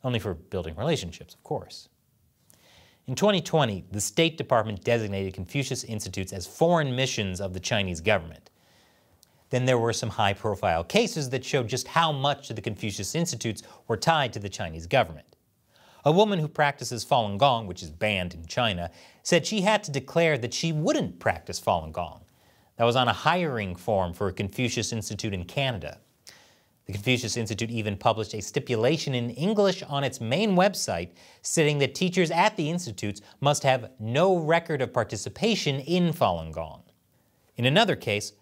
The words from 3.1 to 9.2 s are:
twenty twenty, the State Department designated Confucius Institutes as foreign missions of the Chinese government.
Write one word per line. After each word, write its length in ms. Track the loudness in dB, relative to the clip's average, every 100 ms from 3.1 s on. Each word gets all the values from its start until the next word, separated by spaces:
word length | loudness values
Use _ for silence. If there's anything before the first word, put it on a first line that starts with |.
| 2
twenty 240 | 4 4
twenty, 440 | 2 2 2 0 -6
the 100 | -6
State 360 | -2 2 2 0
Department 460 | 2 2 2 -4
designated 500 | 0 2 0 -2 -4
Confucius 480 | -6 -4 -4 -4 -6
Institutes 500 | -6 -8 -6 -6 -6
as 140 | -8 -10
foreign 480 | 2 4 4 2
missions 460 | 0 0 0 -2 -4
of 120 | -6
the 60 | -6
Chinese 440 | -2 0 0 0
government. 480 | 2 2 0 -16 _ _ _ _ _ _ _ _